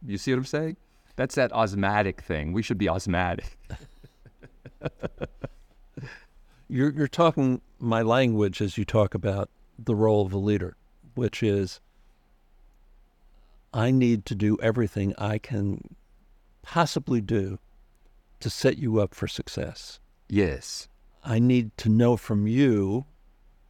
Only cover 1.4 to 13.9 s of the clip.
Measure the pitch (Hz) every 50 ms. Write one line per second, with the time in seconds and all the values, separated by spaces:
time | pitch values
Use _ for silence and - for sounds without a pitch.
1.4 | 127 117 - 113 113 101 98 101 98 98 104 107 104 98 - - - - 90 76
2.4 | 73 78 87 107 113 - - 95 101 92 82 92 - - 85 87 92 87 85 -
3.4 | - - - - - - - - - - - - - - _ _ _ - - _
4.4 | - - - _ _ 135 - _ - - - _ - - - - - - - -
5.4 | - - - - - _ _ _ - _ _ - 139 131 - - - _ _ -
6.4 | - _ _ _ _ - - 123 135 151 135 147 147 135 - - 170 165 151 -
7.4 | 135 131 127 123 - _ _ _ 123 117 113 113 113 110 117 131 135 120 113 107
8.4 | 104 98 90 - 107 98 - - 101 - - 113 104 95 - 95 - 101 98 101
9.4 | 101 - _ _ _ _ _ - 113 123 113 104 110 110 107 104 101 95 95 98
10.4 | 95 104 104 98 87 90 - _ _ _ _ _ - - - 123 123 104 - -
11.4 | 120 107 101 101 95 90 - - _ _ _ _ _ _ _ _ _ _ _ _
12.4 | _ _ _ _ _ _ _ _ _ _ _ _ _ _ _ _ _ _ _ _
13.4 | _ _ _ _ _ _ - 113 113 123